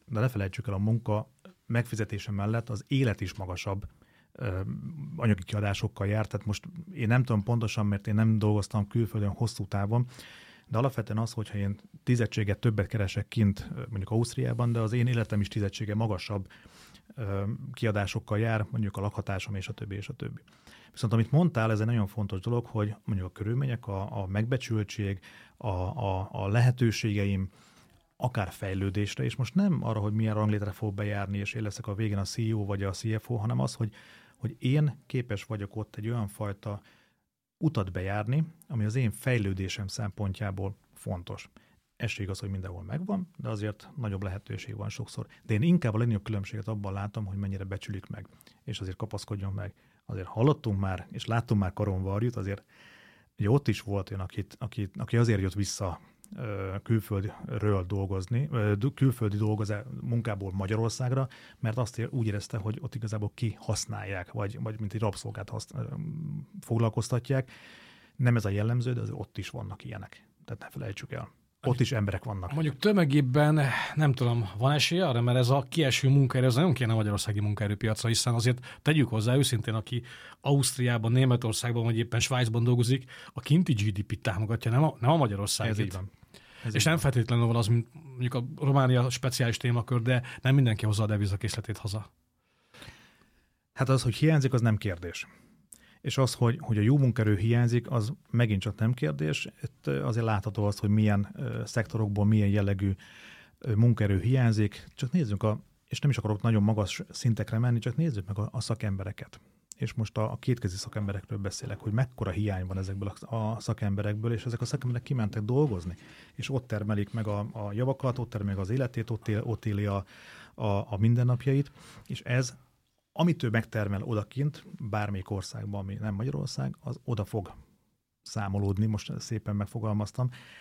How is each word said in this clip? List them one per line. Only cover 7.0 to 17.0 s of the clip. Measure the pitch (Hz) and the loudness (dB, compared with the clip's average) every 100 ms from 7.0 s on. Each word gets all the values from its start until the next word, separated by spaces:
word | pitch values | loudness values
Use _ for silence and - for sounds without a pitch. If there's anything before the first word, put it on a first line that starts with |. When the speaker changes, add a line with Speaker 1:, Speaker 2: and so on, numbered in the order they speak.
| 110 | 2
Speaker 1:
nem | 123 | 4
tudom | 123 107 | 4 2
pontosan, | 101 120 110 - 104 | 2 0 0 0 0
mert | 101 - | 0 0
én | |
nem | 107 110 110 | 4 4 4
dolgoztam | 104 104 98 107 101 | 4 2 0 -2 0
külföldön | 120 110 110 101 | 0 0 0 -2
hosszú | - 117 - 98 | -2 -4 -4 -4
távon, | 101 101 120 123 - - - - - - | -2 0 0 0 -6 -20 -20 -20 -20 -4
de | 110 | 0
alapvetően | 131 - 104 107 | 0 -2 -4 -2
az, | 117 | -2
hogyha | - 104 101 | -4 -6 -2
én | 98 101 - - | -2 -4 -10 -8
tizedséget | - 120 110 - 104 98 | 2 2 2 0 0 2
többet | 120 107 95 | 2 2 0
keresek | 110 95 104 - | 0 0 -2 -2
kint, | 117 101 98 - | 4 4 4 -4
ö, | - 113 | -8 -6
mondjuk | 104 95 | -6 0
Ausztriában, | 113 117 - 123 117 120 | 0 0 0 -2 0 0
de | 117 | 2
az | 110 | 0
én | 123 120 | 2 2
életem | 117 107 104 | 2 2 0
is | 98 | 0
tizedsége | 107 98 - 104 | 0 -2 -2 -2
magasabb, | 104 110 92 - 101 92 - - - - - | 0 0 -2 -2 -4 -6 -16 -20 -20 -20 -20